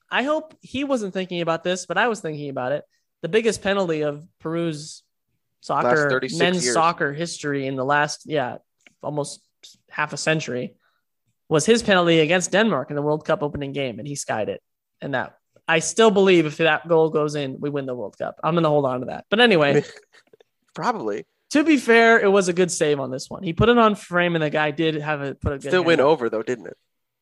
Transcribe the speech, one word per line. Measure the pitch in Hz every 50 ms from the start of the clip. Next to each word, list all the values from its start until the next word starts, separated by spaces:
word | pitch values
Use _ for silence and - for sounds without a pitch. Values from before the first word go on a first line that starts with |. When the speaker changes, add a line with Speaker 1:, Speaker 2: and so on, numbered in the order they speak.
| _ -
Speaker 1:
I | 170 208 247
hope | 294 311 311 311 311 - _
he | _ - - 262 285
wasn't | 269 277 233 208 185 185
thinking | 190 185 180 180 170
about | 170 165 160 165 -
this, | 180 185 180 -
but | - 170 190
I | 226 247
was | 214 -
thinking | - 160 151 147 147 143
about | 135 131 123 127 143
it. | 147 - _ _ _ _ _ _ _ -
The | 165
biggest | 180 226 226 226 190 - -
penalty | 190 196 202 190 165 160 151 151
of | 147 147 147 160 - _ _
Peru's | - 160 165 170 170 165 156 143 156 156 - - _ _ _ _ _ _ _ _ _ _ _ _ _
soccer, | - 143 143 135 120
Speaker 2:
Last | 151 156 147 143
thirty-six | 131 131 131 131 151 165
Speaker 1:
men's | 175 180 185 180 -
Speaker 2:
years. | - 120
Speaker 1:
soccer | 165 160 165 170 - 165 139 143
history | 156 175 170 - - - 147 143 139 135
in | 135 139
the | 131 127
last, | 139 147 147 147 147 - - -
yeah, | 139 156 147 127 120 110 - _ _ _ _ _ _ _ _ -
almost | 143 147 147 143 - - - _ _ _ _ _ - - _ _ _
half | - - 151 151 156
a | -
century | - 160 160 156 - - 123 123 - - _ _ _ _ _ _ _ _ _ _ _ _ _ _ _ -
was | 160 151 143
his | 220 233 226 -
penalty | 208 196 180 175 170 165 160
against | 156 147 175 185 175 - -
Denmark | 196 226 220 165 131 123 -
in | 147
the | 143 147
World | 151 151 156 -
Cup | - 156 - 147
opening | 147 147 143 143 139 139
game, | 143 139 123 107 104
and | 123
he | 143 143
skied | - - - 120 110 101 98
it. | 95 - _ _ _ _ _ _ _ _
And | 165 143 139
that, | 123 107 - _ _ _ _ _ _ -
I | - 165 165
still | 165 - - - 226 220
believe | 190 202 190 196 180 170 156
if | 151 143 -
that | 165 160 156 - -
goal | 165 170 160 160 160
goes | 156 151 147 151 147
in, | 147 143 135 131 -
we | - 147
win | 143 143 135
the | 127 127
World | 123 104 92 - -
Cup. | - - - - -
I'm | 156 165
gonna | 170 165 151
hold | 147 147 139
on | 127 127 127
to | 123
that. | - 76 - - -
But | 202 220
anyway. | 247 233 196 160 147 143 143 147 - - - - _ _ _ _ _ _
Speaker 2:
<laughs> | _ _ _ _ _ _ _ _ -
Probably. | 170 165 233 233 185 117 104 101 - - _ _ _ _ - -
Speaker 1:
To | 294 294
be | 330 302 247
fair, | - 233 226 233 233 226 233 220
it | 202 196
was | 196 202 185 180
a | 170
good | 180 185 165
save | - - 165 151 147 139
on | 135 127
this | 131 143 - -
one. | - - 190
He | 165 165
put | - 214 226
it | 240 240
on | 226 214 202
frame, | - - - 175 175 175 175 170
and | 160 156
the | 147
guy | 156 151 151 151
did | 143 160 160 160 156
have | 151 147 156 151 143 139
a, | 135 135
put | - - 151 143
a |
good | 139 143 139
Speaker 2:
Still | 175 185 170
went | 170 165 143
Speaker 1:
hand. | 131 147
Speaker 2:
over, | 165 135 117 113
though, | 110 110 110
didn't | - 127 113 82
it? | - - _ _ _ _ _ _ _ _ _